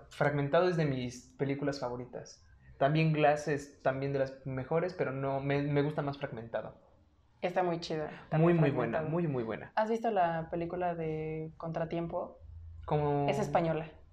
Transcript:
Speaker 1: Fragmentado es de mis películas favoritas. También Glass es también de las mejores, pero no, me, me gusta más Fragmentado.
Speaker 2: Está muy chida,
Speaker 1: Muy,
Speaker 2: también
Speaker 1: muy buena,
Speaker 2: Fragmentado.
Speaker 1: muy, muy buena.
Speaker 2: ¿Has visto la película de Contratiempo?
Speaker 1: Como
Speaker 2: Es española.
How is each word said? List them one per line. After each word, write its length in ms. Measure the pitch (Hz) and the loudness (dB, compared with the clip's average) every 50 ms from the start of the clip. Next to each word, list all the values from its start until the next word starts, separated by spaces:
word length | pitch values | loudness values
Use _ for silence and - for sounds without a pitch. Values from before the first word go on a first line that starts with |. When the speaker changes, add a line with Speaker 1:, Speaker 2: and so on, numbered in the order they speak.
| - - | -14 -8
Speaker 1:
Fragmentado 580 | - - 147 143 139 143 143 139 165 170 185 | -2 0 2 2 2 2 0 4 4 4 4
es 80 | 180 175 | 4 4
de 80 | 160 160 | 2 2
mis 500 | 139 131 127 123 123 120 - - - - | 2 0 0 -2 -6 -8 -10 -16 -12 -6
películas 420 | - 135 139 139 139 143 139 139 - | -4 -2 -2 0 0 0 -2 -2 -2
favoritas. 680 | 131 123 123 123 123 - - 117 - - - - - - - - - - - | -4 -4 -4 -6 -8 -10 -10 -12 -12 -14 -18 -20 -20 -20 -20 -20 -20 -10 -2
También 360 | - 135 139 151 160 160 160 156 | 2 2 4 4 4 4 4 4
Glass 340 | 151 151 143 151 147 - | 6 6 6 4 4 2
es 320 | 160 147 139 - - - - - | -2 -2 -2 -4 -8 -8 -2 0
también 280 | 135 131 135 139 139 | 0 0 0 -2 0
de 60 | 139 | 0
las 260 | 139 135 135 - - - | 0 0 0 -4 -8 -8
mejores, 480 | 139 131 131 127 - 160 165 175 185 180 | -6 -6 -6 -2 0 0 0 0 0 -2
pero 160 | - 139 131 | -2 -2 -2
no, 280 | 131 135 139 135 135 135 | -2 -2 -2 -2 -2 -2
me, 220 | 139 139 139 143 | 0 0 0 2
me 220 | 143 147 143 143 143 | 2 2 2 2 2
gusta 180 | 151 151 165 | 2 0 -2
más 160 | 143 143 139 | -4 -4 -4
Fragmentado. 640 | - - - 127 113 117 117 - 107 - - - - - _ - - _ _ _ _ _ _ _ - - | -6 -6 -8 -6 -8 -8 -6 -6 -6 -6 -8 -12 -18 -20 _ -20 -20 _ _ _ _ _ _ _ -6 -4
Speaker 2:
Está 180 | 180 175 185 | -2 0 0
muy 180 | 180 175 170 165 | 2 2 0 -2
chida, 260 | - - 165 156 151 | -2 -4 -4 -4 -4
Speaker 1:
Muy, 220 | 156 - - - - | -6 -8 -12 -8 0
Speaker 2:
también 260 | 160 156 160 170 175 | 4 6 6 6 8
Speaker 1:
muy 140 | 165 151 139 | 6 6 4
buena, 260 | 127 123 120 117 113 | 4 2 0 0 0
Speaker 2:
Fragmentado. 120 | - 156 - | -2 -2 -2
Speaker 1:
muy, 180 | 156 175 175 | -2 -2 0
muy 160 | 156 135 123 113 | 0 -2 -2 -2
buena. 280 | 110 104 78 - - - | -2 -4 -6 -6 -4 -2
Speaker 2:
¿Has 160 | 214 220 214 | -2 0 0
visto 180 | 226 226 226 233 | 0 0 0 0
la 380 | 214 196 175 170 170 165 160 - | 2 2 2 2 0 -2 -4 -4
película 460 | - 170 170 170 175 180 180 175 170 | -4 -4 -4 -4 -4 -2 -2 -2 -2
de 560 | 165 160 160 156 156 156 156 156 160 156 160 - | -2 -4 -4 -4 -4 -4 -4 -6 -6 -8 -8 -10
Contratiempo? 840 | - - 165 160 170 165 165 170 170 170 170 170 175 202 - - - - - - - - - - - - | -10 -8 -6 -4 -4 -4 -4 -4 -4 -4 -4 -4 -6 -6 -8 -10 -16 -18 -18 -16 -16 -16 -16 -16 -10 -4
Speaker 1:
Como 440 | - 156 151 147 147 143 143 143 143 | 0 0 2 2 2 2 2 2 2
Speaker 2:
Es 80 | 143 | 2
española. 540 | 139 - 143 - 185 165 165 156 156 160 - - - - - | 0 0 2 2 2 2 2 0 -2 -4 -8 -12 -18 -20 -20